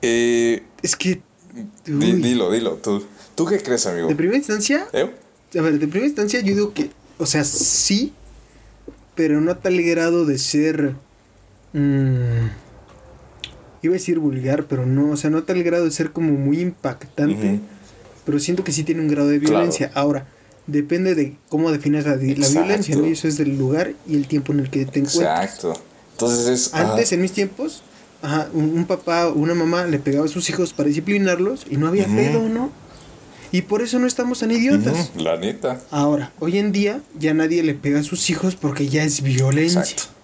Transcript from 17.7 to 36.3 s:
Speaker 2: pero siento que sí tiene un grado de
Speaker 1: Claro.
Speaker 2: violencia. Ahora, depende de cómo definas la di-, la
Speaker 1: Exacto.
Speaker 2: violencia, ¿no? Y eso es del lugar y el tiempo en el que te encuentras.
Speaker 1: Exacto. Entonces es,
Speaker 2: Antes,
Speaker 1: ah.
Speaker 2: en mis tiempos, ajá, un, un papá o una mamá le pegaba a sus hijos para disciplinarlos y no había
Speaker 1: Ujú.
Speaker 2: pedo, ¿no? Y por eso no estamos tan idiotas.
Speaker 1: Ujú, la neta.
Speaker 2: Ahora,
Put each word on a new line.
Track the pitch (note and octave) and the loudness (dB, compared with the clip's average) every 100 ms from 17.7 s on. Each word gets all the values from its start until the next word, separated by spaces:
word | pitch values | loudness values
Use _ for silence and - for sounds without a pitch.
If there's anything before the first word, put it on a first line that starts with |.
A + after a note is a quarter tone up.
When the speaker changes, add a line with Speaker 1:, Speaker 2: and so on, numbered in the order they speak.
| - - - - - - | -18 -20 -20 -20 -14 -4
Speaker 2:
pero | D3 | -2
siento | C#3+ F3+ | 0 -2
que | F#3 | -2
sí | C#3+ | -2
tiene | D#3 E3 | 0 0
un | D#3 | 0
grado | D3 C#3+ | 2 2
de | D3 | 4
Speaker 1:
Claro. | D3+ D3+ | 4 4
Speaker 2:
violencia. | F3 - C3+ | 2 0 -2
Ahora, | - D3 C#3 C3 - - - - | 0 0 0 -6 -20 -20 -20 -4
depende | D3 C#3+ F3 F#3 | -2 0 0 2
de | E3+ C#3 C3+ _ | 2 0 -4 _
cómo | D3+ E3 | 0 0
definas | D3+ D3 D3+ | 0 2 0
la | D3 C3+ | 2 0
di-, | C3 | 0
la | C#3 C#3 | 2 2
Speaker 1:
Exacto. | C#3+ F3+ | 2 2
Speaker 2:
violencia, | G#3 F3+ C#3+ | 0 0 0
¿no? | D#3 | 2
Y | |
eso | D#3+ D#3+ | 0 -2
es | D3 | 0
del | C#3+ C#3 | 0 0
lugar | C3 D3+ F#3 - - | 0 0 -2 -4 -2
y | D3+ | -2
el | C3+ | 0
tiempo | D3 C#3 | -2 0
en | C#3+ | 0
el | C3 | 0
que | C#3+ | -2
te | C3+ C#3+ | -2 -2
encuentras. | C#3 E3 E3 D#3+ F#3+ - | 0 2 2 0 -2 -4
Speaker 1:
Exacto. | F3 D#3+ - - - | -6 -6 -10 -20 -20
Entonces | - A#2+ A#2+ A#2+ | -4 0 2 2
es, | B2+ - | 0 0
Speaker 2:
Antes, | D#3 F3+ - A#3 | -2 -2 0 0
Speaker 1:
ah. | F3 | 0
Speaker 2:
en | |
mis | F#3 | -2
tiempos, | F#3 G3 - D4 - - - - - | -2 -4 -4 -10 -10 -18 -20 -20 -12
ajá, | D3 D#3 D3+ | -4 -4 -2
un, | D#3+ D3+ E3 | -2 0 0
un | E3+ | -2
papá | F#3 - E3 E3+ | -4 -2 0 0
o | |
una | D3+ D#3 | 0 0
mamá | E3+ E3 F3 | 0 0 0
le | F3 C#3+ | 0 -2
pegaba | C3+ C#3 | 0 0
a | D#3 | 0
sus | F3+ F3 | -2 -4
hijos | E3 F3+ | -2 -4
para | - D3 | -2 -2
disciplinarlos | D3 E3+ G3+ G3 F3 F#3+ C4 - | 0 0 0 2 0 0 -2 -4
y | C#3 | -2
no | D#3 | 0
había | F#3+ G3 | 0 2
Speaker 1:
Ujú. | G#3+ | 2
Speaker 2:
pedo, | C#3 A3+ A3+ | 2 2 0
¿no? | A3+ C4+ - - - - - - - - | -2 -4 -8 -20 -20 -20 -20 -20 -20 -4
Y | F3+ | -2
por | F3+ G#3 | 0 -2
eso | A#3 B3 | 0 0
no | B3 | 0
estamos | - B3 B3 | 0 -2 -2
tan | A3+ | 0
idiotas. | A#3 A#3+ C#4+ G#2+ E3 E3 | 2 4 4 4 0 -2
Speaker 1:
Ujú, | - | -4
la | D#2+ E2 | -2 0
neta. | F#2+ - - - - | -2 -4 -4 -6 -6
Speaker 2:
Ahora, | D3 C#3+ D3 B2+ | 0 2 2 -2